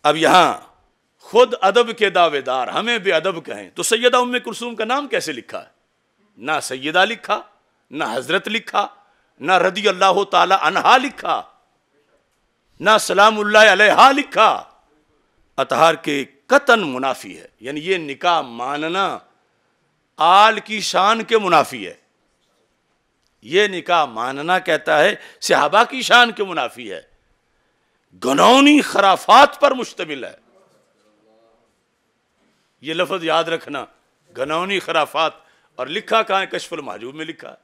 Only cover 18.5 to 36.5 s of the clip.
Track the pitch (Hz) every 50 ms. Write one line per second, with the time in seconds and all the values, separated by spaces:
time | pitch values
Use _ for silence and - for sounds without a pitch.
18.5 | 117 117 120 135 143 147 156 160 175 190 196 170 127 107 _ _ _ _ _ _
19.5 | _ _ _ _ _ _ _ _ _ _ _ _ _ - 151 170 185 196 214 220
20.5 | 220 214 - - 214 214 180 - - 180 185 208 226 226 208 - 226 220 208 180
21.5 | 170 151 - - 135 117 95 85 76 _ _ _ _ _ _ _ _ _ _ _
22.5 | _ _ _ _ _ _ _ _ _ _ _ _ _ _ _ _ _ _ _ 110
23.5 | 151 190 208 208 190 170 - - 175 170 151 127 113 110 120 127 135 139 151 170
24.5 | 185 185 185 180 156 147 - 160 156 147 156 202 - - - - - _ - -
25.5 | 170 131 143 147 165 208 240 - 269 262 214 - 202 240 240 233 196 - 208 190
26.5 | 175 156 127 113 - 120 123 101 92 82 _ _ _ _ _ _ _ _ _ _
27.5 | _ _ _ _ _ _ _ _ _ _ _ _ _ _ - 131 135 151 180 208
28.5 | 247 269 277 285 302 285 - - - 202 196 196 180 175 - - 208 254 294 277
29.5 | - - 294 285 269 254 226 - - - 180 156 147 135 107 85 78 _ _ _
30.5 | _ _ _ _ _ _ _ _ _ _ _ 107 107 _ _ 110 110 _ _ _
31.5 | _ _ _ _ _ _ _ _ _ _ _ _ _ _ _ _ _ _ _ _
32.5 | _ _ _ _ _ _ 123 143 160 170 185 175 196 185 165 160 156 165 165 165
33.5 | 165 160 - - 143 135 113 _ _ _ _ _ _ _ _ _ _ 131 131 143
34.5 | 156 165 180 190 202 180 - - 165 160 147 - - 147 160 151 - _ _ _
35.5 | _ _ _ _ _ - 127 131 165 214 - - 220 226 214 214 196 190 190 -